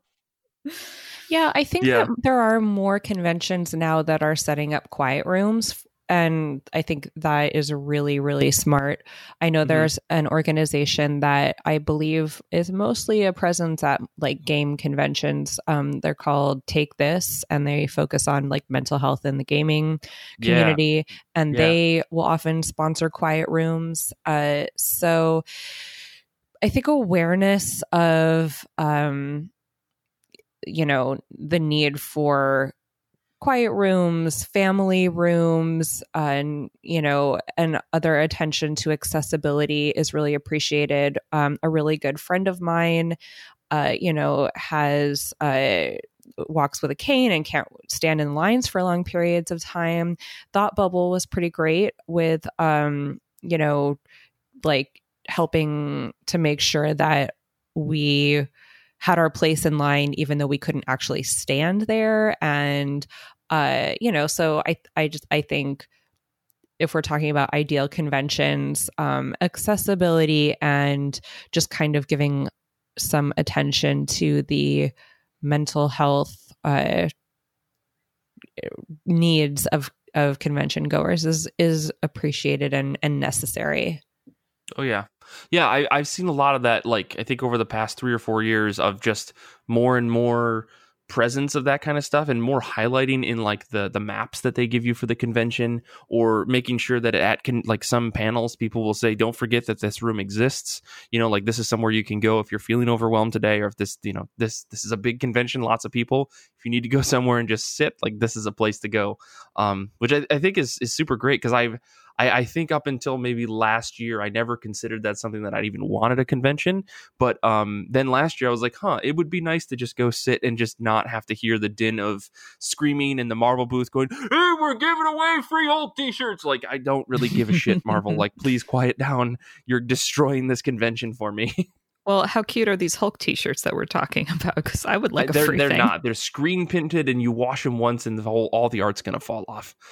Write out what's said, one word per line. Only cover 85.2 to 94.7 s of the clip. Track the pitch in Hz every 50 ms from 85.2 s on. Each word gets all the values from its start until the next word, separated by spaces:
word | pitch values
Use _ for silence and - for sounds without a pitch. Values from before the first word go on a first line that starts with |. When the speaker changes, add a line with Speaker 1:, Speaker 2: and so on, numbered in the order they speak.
| _ - - - - -
Speaker 2:
Yeah, | 165 175 156
I, | 110 120 139 147 -
I've | 135 147 147
seen | - - 180 180
a | 180
lot | 147 143 139 143 139
of | 127 123
that, | 120 113 - -
like, | 117 117 104 90 - - -
I | 110
think | - 131 117 131
over | 120 120
the | 117 110
past | - 113 110 110 110 -
three | - 127 123 120
or | 113
four | - - 110 110 110
years | 110 110 107 107 107 101 -
of | - 104 98 101
just | - 117 104 - - - - - - - - _ _
more | - 117 117 120 127 127
and | 123 120 117
more | 117 117 120 120 120 120 117 117 113 110 110 - _ _ _ _ _ _ _ -
presence | - 127 117 120 127 139 143 143 -
of | 147 127
that | 139 139 147
kind | - 151 147
of | 147 143
stuff | - - 147 156 147
and | 123 117
more | 117 131 139 123
highlighting | - - - - 110 120 127 131 135 131 135 131 127
in, | - 120 113 110
like, | 104 104 101 - _
the, | 107 104 101 95
the | - 104
maps | 104 104 101 104 113 - - -
that | - 127 -
they | 123 123
give | 113